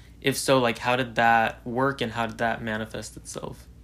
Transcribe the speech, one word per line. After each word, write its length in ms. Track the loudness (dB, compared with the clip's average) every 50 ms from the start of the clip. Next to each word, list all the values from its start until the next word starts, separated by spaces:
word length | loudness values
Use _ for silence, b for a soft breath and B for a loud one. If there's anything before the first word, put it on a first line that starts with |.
| b b b b
if 160 | -2 -2 -2 -2
so, 220 | 2 4 4 4
like, 180 | 4 2 0 0
how 180 | 0 0 0
did 200 | 0 0 -2 0
that 500 | 2 4 6 6 6 4 2 0 -6 -10 -6
work 320 | -2 0 0 0 0 -2
and 140 | -4 -6 -4
how 120 | -4 -4
did 120 | -4 -2 -2
that 240 | -2 -2 -2 -2
manifest 560 | -4 -6 -4 -6 -6 -8 -10 -12 -14 -12 -14 -16
itself? 500 | -16 -12 -12 -10 -10 -10 -12 -14 -18 -20 -20 -20